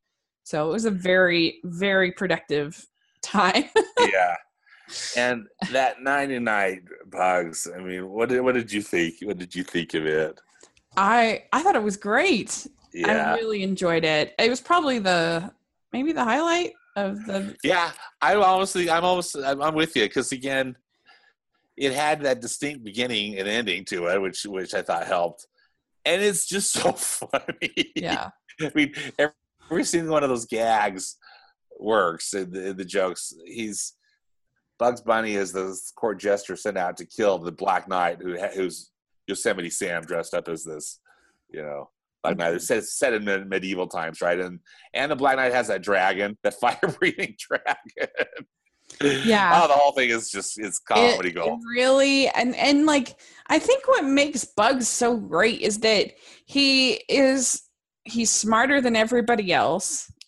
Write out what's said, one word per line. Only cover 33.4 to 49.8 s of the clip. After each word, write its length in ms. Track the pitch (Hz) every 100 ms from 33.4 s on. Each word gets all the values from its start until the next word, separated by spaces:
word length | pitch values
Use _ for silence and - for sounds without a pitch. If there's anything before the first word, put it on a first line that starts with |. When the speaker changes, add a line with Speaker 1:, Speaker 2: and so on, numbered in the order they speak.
Speaker 2:
He's, 500 | - 117 110 98 - - _ _ _ _ _ _ _ -
Bugs 220 | 120 120
Bunny 360 | 113 113 110 104
is 160 | 95
the 220 | 90 95 95 -
court 260 | - 117 98
jester 340 | 101 101 -
sent 220 | 90 107 95
out 220 | 90 90
to 80 | 87
kill 320 | - 104 92
the 120 | 85
Black 380 | 80 98 90 92
Knight, 300 | 92 87 87
who 180 | 90 87
ha-, 120 | 98
who's 360 | 95 92 - - _ _ _ -
Yosemite 440 | 98 117 95 85
Sam 320 | - 95 85
dressed 320 | 80 85 82
up 140 | 87 85
as 160 | 80
this, 360 | 82 76 - - _ _ _ _ _
you 120 | 80
know, 260 | 76 71 69 _ _ _
Black 140 | 78 92
Knight. 160 | 85 85
It's 100 | -
set, 180 | 113
set 300 | 104 - 139
in 100 | 110
the 180 | 104 98 98
medieval 400 | 95 95 92 87
times, 340 | 90 80 80
right? 180 | 87 87
And, 220 | 90 90 - - -
and 180 | - 139
the 60 | 143
Black 200 | 139 135
Knight 180 | 127
has 140 | 123 107
that 120 | 98
dragon, 540 | 90 98 92 95 101 107
that 100 | -
<laughs> 60 | -
fire-breathing 760 | 120 - 190 143 180 - 190 -
dragon. 720 | - 139 - - - - - - - - - _ _ _ - -
Speaker 1:
Yeah. 600 | 143 135 220 214 185 170
Speaker 2:
Oh, 60 | 160
the 60 |
whole 180 | 143